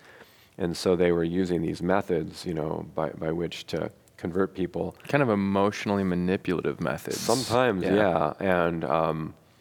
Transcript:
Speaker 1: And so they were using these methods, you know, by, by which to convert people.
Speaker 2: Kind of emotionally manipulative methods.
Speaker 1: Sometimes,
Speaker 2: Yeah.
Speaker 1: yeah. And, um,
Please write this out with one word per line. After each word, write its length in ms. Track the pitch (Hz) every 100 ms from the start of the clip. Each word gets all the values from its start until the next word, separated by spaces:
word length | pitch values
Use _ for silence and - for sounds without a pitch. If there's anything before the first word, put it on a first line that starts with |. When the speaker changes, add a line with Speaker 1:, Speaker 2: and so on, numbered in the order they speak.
| - - - - _ -
Speaker 1:
And 200 | 90 82
so 180 | 98 87
they 160 | 87
were 140 | 85 85
using 360 | 87 92 85
these 200 | 82 82
methods, 640 | 87 98 - 85 82 85 -
you 80 |
know, 320 | 80 80 80 80 80
by, 140 | 78
by 240 | - 80
which 320 | 82 82 - -
to 240 | 85 80 - _ -
convert 320 | 95 87 95
people. 420 | - 87 85 90 - -
Speaker 2:
Kind 160 | 143
of 60 | 131
emotionally 720 | 101 98 98 101 101 107 101
manipulative 760 | 95 87 90 98 - 87 - -
methods. 380 | 78 69 - -
Speaker 1:
Sometimes, 640 | - 123 117 117 127 95
Speaker 2:
Yeah. 500 | 92 98 101 85 78 -
Speaker 1:
yeah. 260 | 95 90 85
And, 200 | 85 76
um, 480 | 80 80 80 78 - _ _